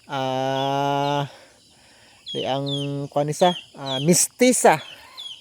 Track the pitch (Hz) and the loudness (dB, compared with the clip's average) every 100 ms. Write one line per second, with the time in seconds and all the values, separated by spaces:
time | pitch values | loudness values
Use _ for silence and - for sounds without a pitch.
0 | - 139 131 131 131 135 135 139 143 143 | -10 -6 -4 -2 -2 -2 0 0 0 0
1 | 143 143 143 - - _ _ _ _ _ | 0 -2 -4 -8 -20 _ _ _ _ _
2 | _ _ - 135 131 135 139 139 143 143 | _ _ -12 -8 -4 -4 -4 -6 -6 -6
3 | 143 - 147 151 180 170 - - 139 131 | -6 -4 -2 2 2 0 -8 -14 -8 -2
4 | 143 160 - - 254 247 233 156 - - | 2 2 2 2 4 6 4 4 0 -20
5 | - - - - | -20 -18 -18 -18